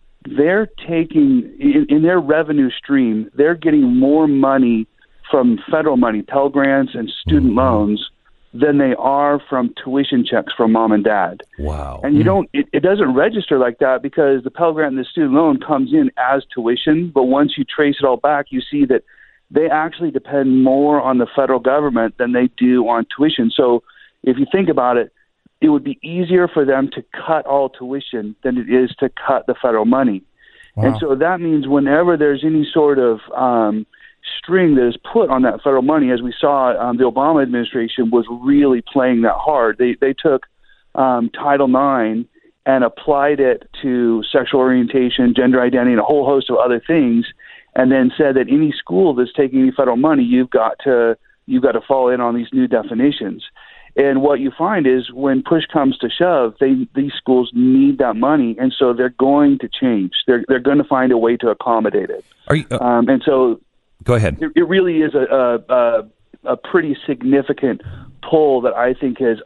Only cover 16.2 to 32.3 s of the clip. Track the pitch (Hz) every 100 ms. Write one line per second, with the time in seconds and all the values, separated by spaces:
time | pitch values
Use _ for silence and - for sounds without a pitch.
16.2 | 123 135 - - 117 120 165 156 175 139
17.2 | 127 135 147 151 131 - 147 143 139 120
18.2 | 143 147 143 131 - 147 135 127 - _
19.2 | - _ _ 147 160 156 160 160 170 127
20.2 | - 139 131 131 131 135 147 147 127 127
21.2 | 117 - 131 131 123 143 147 123 113 -
22.2 | 123 123 123 - 127 127 117 117 113 -
23.2 | 156 - 117 - 127 120 - _ - _
24.2 | 131 127 139 190 175 135 123 120 110 _
25.2 | _ _ _ _ 156 202 - - 156 170
26.2 | 170 180 175 160 139 135 135 - - -
27.2 | - 156 143 139 131 - 127 139 - 117
28.2 | 107 107 131 123 110 127 127 - 131 -
29.2 | - 131 - 120 127 110 110 131 127 98
30.2 | - _ _ _ - - 117 113 156 135
31.2 | 160 180 170 151 135 143 139 151 175 165
32.2 | 147